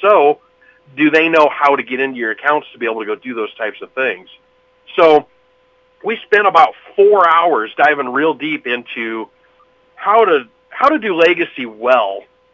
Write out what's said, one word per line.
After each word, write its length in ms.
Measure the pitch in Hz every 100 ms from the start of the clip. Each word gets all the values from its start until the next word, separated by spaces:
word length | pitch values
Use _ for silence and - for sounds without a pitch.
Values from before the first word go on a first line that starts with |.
so, 400 | 196 196 143 151 _ _ _ _ _ 135
do 140 | 151
they 180 | 156 165
know 200 | 160 147
how 280 | - 147 139
to 60 |
get 180 | 117 127
into 180 | 135 127
your 140 | 113
accounts 340 | 110 143 151 143
to 60 | 113
be 80 | 117
able 140 | 113
to 60 | 104
go 80 |
do 200 | 104 127
those 200 | 117 107
types 260 | - 110 98
of 100 | 92
things? 360 | - 131 92 92 _ _ _ _ _ _ -
So 300 | 165 151 - _ _ _ _ _ _ _
we 120 | 196 226
spent 220 | - 208 202
about 280 | 165 147 - - -
four 320 | 202 202 170
hours 440 | 165 170 131 107 -
diving 320 | 147 143 127
real 260 | 127 156
deep 320 | 151 147 147 127
into 600 | 123 117 - 113 113 110 _ _ _ _ _ _
how 300 | _ - 220
to, 240 | 208 151 120 _ _
how 200 | - 262
to 100 | 302
do 160 | 214
legacy 520 | 165 170 170 160 - 120
well. 580 | 107 120 127 104 98 - _ _